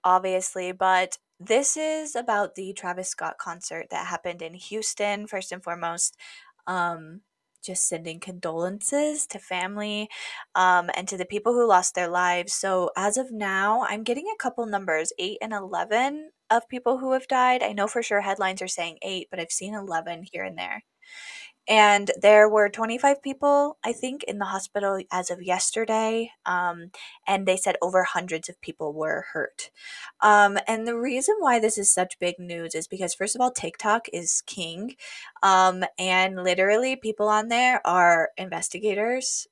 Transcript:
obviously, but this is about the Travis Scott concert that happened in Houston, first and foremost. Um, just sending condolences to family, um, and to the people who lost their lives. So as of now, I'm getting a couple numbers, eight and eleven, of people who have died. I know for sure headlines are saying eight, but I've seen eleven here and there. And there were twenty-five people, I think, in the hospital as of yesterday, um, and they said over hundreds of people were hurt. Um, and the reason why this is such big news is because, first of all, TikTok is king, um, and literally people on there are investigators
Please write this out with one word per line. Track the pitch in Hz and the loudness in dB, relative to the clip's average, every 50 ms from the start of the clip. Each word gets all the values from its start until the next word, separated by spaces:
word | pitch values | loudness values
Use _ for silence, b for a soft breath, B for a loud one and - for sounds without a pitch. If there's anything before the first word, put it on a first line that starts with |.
| - | 4
obviously, | 185 185 185 185 190 185 185 185 - - 190 180 180 | 4 4 4 4 0 -2 -2 -2 -4 -6 -6 -6 -6
but | 185 185 190 185 185 180 185 180 - _ _ _ _ _ | -4 0 2 4 4 4 2 0 -6 _ _ _ _ _
this | 180 - 226 262 277 - - | -2 2 2 2 2 2 -2
is | 311 311 311 311 311 311 294 - | -2 -2 -2 -2 -4 -6 -6 -6
about | 240 240 240 214 208 202 202 _ | -4 -2 0 0 0 0 -2 _
the | - 190 185 196 | -10 -12 -10 -10
Travis | - - 180 180 185 185 185 | -8 -8 -8 -6 -6 -8 -8
Scott | - - 170 160 - | -8 -6 -8 -8 -8
concert | - - 175 170 175 - - 165 165 - _ | -8 -12 -12 -12 -10 -12 -10 -10 -10 -10 _
that | - - 170 | -8 -6 -6
happened | 180 175 170 - 180 170 175 | -6 -6 -6 -6 -8 -8 -8
in | 165 165 170 | -12 -14 -14
Houston, | 185 - - 208 220 214 - - - 208 208 202 202 208 | -16 -14 -10 -8 -6 -6 -6 -4 -2 -2 -2 -2 -4 -6
first | 220 220 190 185 - | -8 -8 -10 -8 -8
and | 180 185 - | -12 -12 -8
foremost. | 175 170 175 170 170 170 175 - - _ B B B B B B B B B _ | -10 -8 -6 -6 -6 -4 -4 -4 -4 _ B B B B B B B B B _
Um, | - 185 185 175 170 170 160 160 156 165 202 _ _ _ _ _ _ _ _ - | -6 -2 -2 -2 -2 -4 -8 -12 -18 -18 -20 _ _ _ _ _ _ _ _ -14
just | - 185 - - | -8 -4 -2 -2
sending | - 175 165 165 165 160 170 | -2 -2 -6 -8 -10 -12 -12
condolences | - 190 180 175 - 165 160 165 170 185 196 208 - - 277 285 302 302 302 302 - | -14 -14 -12 -8 -8 -6 -4 -4 -4 -4 -6 -6 -6 -2 -2 0 -2 -2 -2 -4 -6
to | - - | -8 -8
family, | 294 - - 185 180 180 185 202 208 208 208 208 208 214 B B B B B B B B B _ | -14 -10 -8 -6 -6 -6 -6 -6 -6 -6 -6 -6 -6 -8 B B B B B B B B B _
um, | - 185 180 180 180 175 175 - | 4 6 6 6 4 2 0 -6
and | - 185 | -6 -6
to | - 196 | -6 -6
the | 180 180 | -8 -8
people | 180 202 208 208 233 240 | -6 -6 -2 0 2 4
who | 240 240 | 4 6
lost | 226 196 180 180 - - | 6 6 6 6 2 -2
their | 185 180 | -2 -2
lives. | 170 175 180 180 180 175 175 175 196 - | 0 2 2 2 2 2 0 -2 -4 -6
So | - - 196 185 185 180 - - | -4 -2 0 0 0 0 0 -2
as | - 190 208 208 | 0 0 0 0
of | 254 262 262 | 0 -4 -4
now, | 233 214 208 196 190 190 196 208 220 247 240 | -6 -6 -4 -2 0 0 2 2 2 2 0
I'm | - - 220 220 | -2 -4 -4 -2
getting | 233 240 277 330 415 440 | -4 -4 -4 -4 -8 -8
a | 427 | -4
couple | - 247 247 - 233 | -6 -4 -4 -4 -6
numbers, | 220 208 196 196 180 160 156 160 - - - | -4 -4 -4 -2 0 -2 0 0 -4 -4 -6
eight | 180 196 214 - - | -6 -6 -6 -8 -8
and | 220 220 | -8 -6
eleven, | 202 196 185 190 170 170 220 214 233 254 277 285 302 311 302 _ _ _ _ | -8 -8 -6 -4 -4 -2 0 0 0 2 0 -2 -6 -12 -16 _ _ _ _
of | 220 233 233 _ | 0 0 0 _
people | 254 247 247 240 262 | -10 -2 0 0 0
who | 254 262 262 262 | 0 0 0 0
have | 262 262 | 0 0
died. | - 269 254 254 254 254 254 - | 0 2 4 4 4 4 2 0
I | 214 208 | -2 0
know | 208 196 | -2 -2
for | 220 - 240 233 | -2 -2 -4 -2
sure | - 214 202 | 0 0 0
headlines | 196 202 196 196 196 190 190 196 190 | 0 0 -2 0 -2 -2 -2 -4 -6
are | |
saying | 185 - - 170 170 160 _ - | -6 -6 -6 -6 -8 -8 _ -10
eight, | 190 185 185 - _ | -8 -8 -8 -8 _
but | - 185 | -8 -10
I've | 165 165 | -8 -6
seen | - - 190 196 214 | -6 -8 -6 -8 -10
eleven | 208 196 190 165 165 165 175 170 165 185 - | -10 -8 -4 -4 -4 -4 -6 -10 -10 -12 -14
here | - 170 190 | -10 -10 -8
and | 190 175 | -8 -8
there. | 165 180 - - 214 _ _ _ B B B B B B B B B B B B _ _ | -8 -8 -8 -8 -10 _ _ _ B B B B B B B B B B B B _ _
And | - 220 214 208 208 202 202 202 196 - - | 4 6 8 8 8 6 4 2 -2 -2 6
there | - 208 214 214 214 214 | 8 8 10 10 10 8
were | 214 214 208 202 | 8 4 4 2
twenty-five | 208 220 226 220 226 240 - 277 285 277 | 2 -4 -4 -4 -2 2 4 4 4 2
people, | - 277 262 262 285 285 285 285 285 294 - _ - | -2 -10 -6 0 2 4 4 4 4 2 -2 _ -6
I | 226 233 | -6 -4
think, | - - 262 262 294 - | -4 -6 -6 -6 -8 -8
in | - 202 202 | -8 -6 -4
the | 202 | -4
hospital | 190 185 190 - - _ 208 196 196 196 190 190 _ | -4 -4 -6 -6 -6 _ -2 0 0 -2 -2 -4 _
as | - 185 180 - | -4 -4 -2 -4
of | 180 190 180 | -6 -6 -2
yesterday, | 180 180 185 - - - 226 226 220 220 220 220 220 226 226 226 226 - _ _ | -2 0 0 0 -2 0 -2 -2 0 0 0 0 0 0 -2 -4 -6 -10 _ _
um, | - 180 180 180 175 170 170 170 185 B B B B B B B | -4 -2 0 -2 -2 -4 -6 -14 -18 B B B B B B B
and | - 196 196 196 | -2 -2 0 2
they | 190 185 | 0 0
said | 185 - 196 175 - 165 | 2 2 0 0 0 -2
over | 180 185 185 180 | 2 4 2 2
hundreds | - - 175 175 180 165 160 - - | 4 -2 -4 -4 -4 -6 -8 -8 -12
of | 180 _ | -16 _
people | - - 160 _ 160 151 147 | -14 -16 -10 _ -8 -8 -6
were | 156 156 156 156 - - - - | -4 -4 -2 -4 -4 -6 -6 -6
hurt. | 160 139 - _ - - - B B B B B B B B B _ | -6 -6 -6 _ -14 -16 -16 B B B B B B B B B _
Um, | 208 214 208 208 202 202 202 196 - | 6 8 8 8 8 6 4 0 -2
and | - 226 220 220 | -2 -4 -2 -2
the | 233 233 | -4 -4
reason | 233 233 277 247 254 269 - 427 427 | -2 -2 -2 -2 0 2 2 2 4
why | 349 269 240 233 | 4 4 4 4
this | 214 226 220 | 2 2 0
is | 208 196 - - | 2 2 2 4
such | 180 180 180 - _ | 2 0 -2 -4 _
big | 180 175 175 180 | -4 -4 -4 -6
news | 180 175 170 170 165 165 - | -12 -12 -10 -10 -8 -6 -6
is | 160 165 | -8 -8
because, | - - 190 185 175 - | -8 -8 -6 -6 -6 -4
first | - 190 220 - | -4 -4 -4 0
of | 254 | 0
all, | 254 254 | 0 0
TikTok | 247 - - 170 - - - 208 214 233 226 - | 0 -4 -8 -8 -8 -4 0 2 2 2 0 -6
is | - 175 170 - - - - | -10 -6 -4 -2 -4 -4 -4
king, | - - 196 170 165 165 180 214 254 269 B B B B B B B B - - | -8 -10 -10 -10 -10 -8 -10 -10 -12 -12 B B B B B B B B 2 4
um, | 196 190 185 185 185 185 185 185 - _ - | 6 8 8 6 6 4 2 -4 -4 _ -4
and | 180 185 185 185 185 190 190 185 180 | -2 2 2 2 2 2 -2 -2 0
literally | 185 180 185 190 202 214 220 254 262 262 | 0 2 4 4 4 4 4 4 0 -2
people | 262 - 220 214 - 208 214 | -2 -4 -6 -2 0 2 2
on | 214 214 214 233 | 2 2 2 0
there | 233 240 254 254 254 - - | 0 2 4 4 2 2 0
are | - 185 180 175 175 170 165 160 - - | 2 4 6 8 8 6 6 4 0 -2
investigators | - 185 185 165 170 - - - 180 208 214 190 202 214 233 247 262 254 - - - - _ | -8 -8 -6 -6 -6 -6 -6 -6 -4 -2 -2 0 0 0 0 -2 -2 -2 -4 -6 -6 -8 _